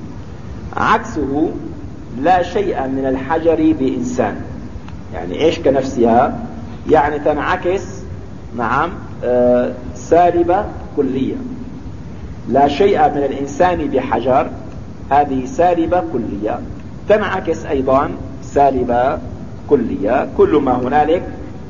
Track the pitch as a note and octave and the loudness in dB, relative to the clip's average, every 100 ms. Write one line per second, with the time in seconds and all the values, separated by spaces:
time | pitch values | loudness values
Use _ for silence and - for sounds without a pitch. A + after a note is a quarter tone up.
0 | - - - - - - - - B2+ A3 | -12 -14 -14 -14 -12 -12 -8 -2 2 2
1 | - D#3+ C3 C#3+ F3 - - - - - | 0 -4 -2 0 0 -2 -10 -10 -12 -14
2 | - A#2+ D#3+ F#3 F3 G#3 F#3 C3+ C3 C3+ | -12 -2 4 4 2 -2 -2 -2 -2 -2
3 | C3+ C3 - D#3+ E3 D#3 D#3 C3 C3 - | 0 -2 0 2 4 4 4 4 2 0
4 | - - G#2 - - - - - - - | -2 0 -2 -2 -10 -10 -12 -12 -12 -14
5 | - E2+ E2+ F#2 D#3 - C#3+ C3+ - B2 | -10 -10 -6 2 2 2 2 2 0 2
6 | A#2 A#2 D3 - - - - - - D#3 | 4 6 4 -2 -10 -12 -12 -8 2 4
7 | D3 D3 D#3 D3 C3+ F3+ F3 F#3+ - - | 4 0 0 0 0 0 0 -2 -4 -10
8 | - - - - - A#2+ A2+ C3 E3+ - | -12 -12 -12 -14 -10 -4 0 2 0 -4
9 | - - A#2+ B2 B2 B2 - - - - | -12 -6 0 4 4 4 2 -4 -12 -10
10 | - E3 F3 E3+ E3 F#3+ G#3 - - C#3+ | 2 6 6 4 2 2 0 -8 -6 -2
11 | B2+ C3+ A2+ - - - - - - - | 0 0 -2 -4 -8 -10 -12 -12 -12 -12
12 | - - - - - B2+ C#3+ - G3 E3 | -14 -12 -12 -10 0 4 4 4 2 4
13 | D3 D3 C#3 C#3 C#3 - F3+ E3+ C#3+ B2+ | 4 2 -2 -2 -4 2 2 2 0 0
14 | - A#2 B2 C3+ E3 - - - - - | 0 0 2 2 2 -6 -12 -14 -14 -12
15 | - C#3 C#3 C3 B2 - F3+ E3+ D#3+ F3+ | 2 2 4 0 -2 2 4 4 2 0
16 | E3+ A#2+ G#2 G2+ G#2+ - - - - - | 0 -4 -4 -4 -4 -4 -8 -12 -14 -8
17 | - G#3 F#3 F#3+ E3+ D#3 - C#3 C3 C3 | 2 4 4 -2 -2 -4 -2 0 4 2
18 | E3 - - - - C#3 C#3 C3 A#2+ A#2+ | 2 -4 -10 -12 -2 4 4 4 0 2
19 | C3 D#3 - - - - - C#3 A2 F#2 | 2 -2 -8 -12 -12 -8 2 2 2 -2
20 | G2+ C3+ D3+ D#3+ F#3+ D3+ C3+ B2 B2 D3 | 0 0 0 4 4 6 2 0 2 2
21 | D3+ F3+ - - - - | 4 2 -2 -12 -12 -12